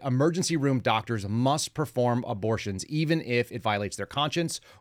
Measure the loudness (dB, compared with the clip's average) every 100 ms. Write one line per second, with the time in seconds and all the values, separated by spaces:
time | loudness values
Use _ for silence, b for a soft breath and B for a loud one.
0 | 0 2 4 2 0 2 2 2 2 2
1 | 0 -4 -2 0 2 2 -2 -4 -4 0
2 | 2 2 -2 -4 -2 -2 -2 -6 -4 -2
3 | 0 0 0 0 0 -2 0 0 -2 -4
4 | -6 -2 -2 0 -2 -4 B B